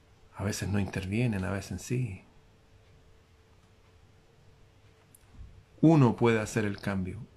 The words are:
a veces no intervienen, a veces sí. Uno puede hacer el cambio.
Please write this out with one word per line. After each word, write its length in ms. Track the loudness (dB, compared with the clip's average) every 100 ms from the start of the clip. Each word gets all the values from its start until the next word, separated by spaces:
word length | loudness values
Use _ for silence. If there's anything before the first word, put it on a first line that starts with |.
| _ -20 -20
a 100 | -6
veces 240 | -4 -4 -2
no 100 | -2
intervienen, 680 | -2 -6 -4 -2 0 -2
a 60 | -4
veces 300 | -6 -6 -10
sí. 420 | -6 -4 -4 -8 -18 -20 -20 -20 -20 -20 -20 -20 -20 -20 -20 -20 -20 -20 -20 -20 -20 -20 -20 -20 -20 -20 -20 -20 -20 -20 -20 -20 -20 -20 -20 -20 -20 -20 -16 4
Uno 360 | 6 8 6 4
puede 240 | 2 2
hacer 260 | 0 -2 -2
el 120 | -4
cambio. 420 | -4 -4 -4 -8 -16